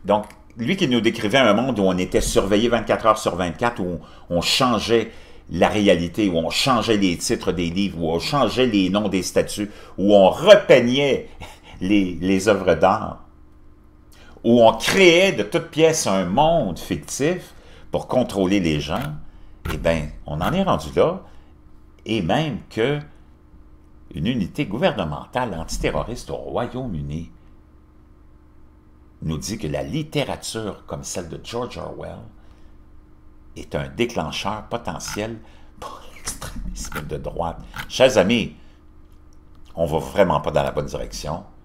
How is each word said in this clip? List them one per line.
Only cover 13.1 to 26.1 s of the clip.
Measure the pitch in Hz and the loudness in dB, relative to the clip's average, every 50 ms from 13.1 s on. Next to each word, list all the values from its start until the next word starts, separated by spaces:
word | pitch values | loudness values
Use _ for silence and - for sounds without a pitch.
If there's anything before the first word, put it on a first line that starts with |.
| - - - - - - - - - - - - - - - - - - - - - - - - - - - | -10 -12 -18 -20 -20 -20 -20 -20 -20 -20 -20 -20 -20 -20 -20 -20 -20 -20 -20 -20 -20 -20 -20 -20 -20 -2 2
où | 117 120 120 | 4 6 8
on | 113 110 110 | 8 8 6
créait | - - - - 196 190 175 165 175 190 196 | 4 -2 0 4 8 8 8 8 8 4 4
de | - 220 | 2 -2
toutes | 202 - - 165 - - | -4 -2 -2 -4 -4 -4
pièces | - 147 160 160 156 - - | 2 4 4 4 4 2 0
un | 113 98 95 92 | 0 0 0 0
monde | 87 95 127 156 160 170 165 123 95 82 | 0 2 2 2 4 2 2 0 -2 -6
fictif | - - - 92 76 - - - - 135 160 185 165 - - - - - - - - - - | -8 -6 -6 -6 -6 -6 -10 -6 -2 -2 -2 -2 -4 -8 -16 -20 -20 -20 -20 -20 -20 -12 -6
pour | - 76 - | -6 -6 -4
contrôler | - - 127 120 - - 98 95 90 101 101 | 0 0 0 0 0 0 0 2 2 2 2
les | 90 80 76 73 | 2 0 -2 -2
gens, | 73 73 85 110 139 151 151 151 - - - - - - - - - - 76 | -4 -4 -6 -6 -6 -8 -10 -12 -12 -16 -18 -20 -20 -20 -20 -12 -8 -8 -8
eh | |
bien, | 76 - 82 82 80 73 76 - - - | -2 0 0 0 0 -4 -8 -12 -14 -12
on | 73 76 78 | -8 -6 -4
en | 87 104 156 | -4 -2 -2
est | 190 196 | 0 0
rendu | 180 - - 151 156 - | 0 0 -2 -4 -4 0
là, | - - 156 185 190 - - - - - - - - - - - - - - - - - | 2 2 2 0 -6 -14 -18 -20 -20 -20 -20 -20 -20 -20 -20 -20 -20 -20 -20 -20 -18 -8
et | - 110 110 | -4 -4 -2
même | 87 78 107 143 160 151 113 85 - - | 0 0 0 0 -2 -4 -6 -10 -12 -10
que | - 110 113 135 147 147 147 - - - - - - - - - - - - - - - - - - - - - - | -4 -2 0 0 0 -4 -6 -12 -20 -20 -20 -20 -20 -20 -20 -20 -20 -20 -20 -20 -20 -20 -20 -20 -20 -20 -20 -14 -8
une | - 156 | -4 -4
unité | 220 269 240 185 - - - 143 | -2 -2 -2 -4 -6 -4 -6 -6
gouvernementale | 104 95 123 185 180 127 107 87 76 73 65 - - - 123 123 113 87 | -6 -4 -2 -2 -2 0 -2 -4 -6 -6 -10 -12 -6 -4 -4 -4 -4 -6
antiterroriste | 80 82 - - - - 135 110 76 71 - | -8 -8 -8 -6 -4 -4 -2 -2 -2 -6 -6